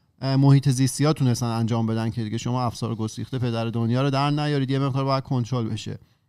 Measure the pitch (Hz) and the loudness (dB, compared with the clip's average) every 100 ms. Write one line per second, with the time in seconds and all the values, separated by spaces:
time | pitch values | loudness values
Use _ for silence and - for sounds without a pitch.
0 | _ _ 135 135 139 139 139 127 131 - | _ _ 0 4 6 6 4 2 0 2
1 | 147 156 131 117 120 113 113 117 113 113 | 0 2 2 2 0 -2 0 0 0 0
2 | 113 113 107 113 117 123 123 - 113 110 | -2 -4 -6 -6 -4 -2 -2 -4 -6 -4
3 | 110 - - 127 123 117 117 117 117 123 | -6 -6 -8 -4 -2 -2 -2 -2 0 2
4 | 143 135 143 147 147 147 131 135 139 127 | 2 0 0 0 0 -2 0 0 0 0
5 | 135 135 131 127 117 127 110 107 - 101 | 0 0 0 -2 -2 -2 -2 -4 -8 -12
6 | - _ | -14 _